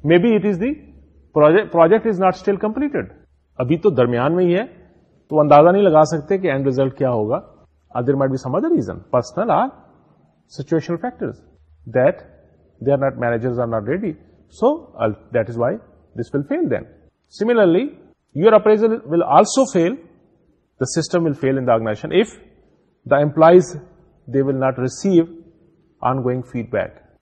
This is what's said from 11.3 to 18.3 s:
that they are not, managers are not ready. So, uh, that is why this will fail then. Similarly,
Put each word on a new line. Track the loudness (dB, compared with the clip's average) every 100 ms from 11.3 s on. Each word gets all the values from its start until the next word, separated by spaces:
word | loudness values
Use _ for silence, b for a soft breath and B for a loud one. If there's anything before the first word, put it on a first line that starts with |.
| -12 _ _ _ _ -6
that | 0 0 -2 -14 _ _ _ _ _
they | -2
are | -2
not, | -2 -4
managers | -4 -2 -4 -4
are | -4
not | -6 -6
ready. | -6 -6 -10 _ _ _
So, | -4 -2 -2 -10 -6
uh, | -6 -6 _
that | -4 -4
is | -4
why | -4 -4 _ _ _
this | -14 -8
will | -8
fail | -6 -4 -4
then. | -4 -8 _ _ _ _
Similarly, | -6 -2 2 2 2 -2 -12 _ _ _